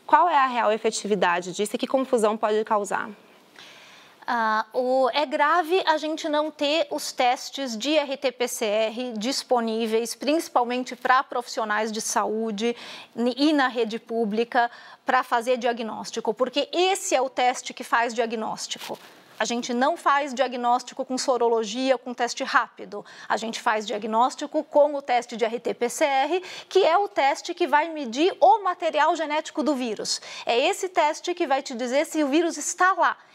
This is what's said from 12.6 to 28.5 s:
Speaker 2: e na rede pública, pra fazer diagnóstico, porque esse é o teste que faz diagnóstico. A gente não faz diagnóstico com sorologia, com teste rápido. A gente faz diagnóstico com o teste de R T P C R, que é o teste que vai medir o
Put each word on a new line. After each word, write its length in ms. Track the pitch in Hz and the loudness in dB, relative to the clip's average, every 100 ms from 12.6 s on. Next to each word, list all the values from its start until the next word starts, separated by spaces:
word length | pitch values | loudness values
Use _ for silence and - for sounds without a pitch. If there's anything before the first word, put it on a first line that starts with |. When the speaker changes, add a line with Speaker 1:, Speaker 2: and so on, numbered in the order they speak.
| 233 240 - - - - | -2 -4 -10 -18 -12 -4
Speaker 2:
e 380 | 240 247 294 | -2 2 2
na 140 | 294 254 | 4 2
rede 300 | 240 220 226 | 0 -2 -4
pública, 720 | - 233 220 214 233 254 240 - - - - | -6 -2 0 0 0 0 0 -2 -20 -10 0
pra 160 | 254 | 0
fazer 340 | - 240 233 254 | 2 0 0 0
diagnóstico, 800 | 240 233 220 - 202 226 220 | 0 -2 -6 -10 -10 -6 -4
porque 340 | 214 247 285 277 | -2 0 0 -2
esse 440 | 330 370 381 - | 2 2 0 0
é 80 | 277 | 0
o 80 | 262 | 0
teste 420 | - 247 254 - | 0 0 -2 -6
que 100 | - | -12
faz 300 | 240 240 240 | -2 0 0
diagnóstico. 840 | 226 226 226 233 247 - - - 214 - - - - | -2 -4 -4 -6 -8 -10 -10 -12 -14 -18 -20 -10 -4
A 60 | |
gente 300 | 220 240 240 | -4 -4 -4
não 220 | 240 277 339 | 0 0 0
faz 360 | 339 277 294 | 2 2 0
diagnóstico 720 | 247 254 247 240 247 247 - | -2 -2 -2 0 0 -2 -10
com 140 | 262 254 | -6 -4
sorologia, 800 | - 240 233 226 214 240 262 247 | 0 2 2 2 -2 -2 0 0
com 160 | 254 | -2
teste 300 | 240 233 - | -6 -6 -4
rápido. 600 | 269 269 220 - 202 208 - - - | -2 0 0 -8 -14 -14 -14 -12 -4
A 80 | 214 | -4
gente 240 | 226 - | -4 -4
faz 240 | 240 220 | -2 -2
diagnóstico 800 | 208 214 220 220 262 - 294 311 | -2 -6 -2 2 2 0 -6 -4
com 320 | 302 294 285 | 2 4 4
o 80 | 285 | 2
teste 340 | 277 240 240 226 | 0 0 0 -2
de 80 | |
R 140 | 226 233 | -2 -2
T 160 | 226 | -6
P 140 | 190 240 | -2 -2
C 160 | - | 0
R, 400 | 302 269 285 359 - - - | 2 2 2 -2 -4 -14 0
que 160 | 370 | 4
é 120 | 320 359 | 4 4
o 120 | 403 | 2
teste 440 | - 277 320 - | 2 2 0 -4
que 140 | - 320 | -4 2
vai 220 | 294 320 | 2 2
medir 480 | 311 247 247 359 - | -4 -6 0 0 6
o 240 | 359 | 6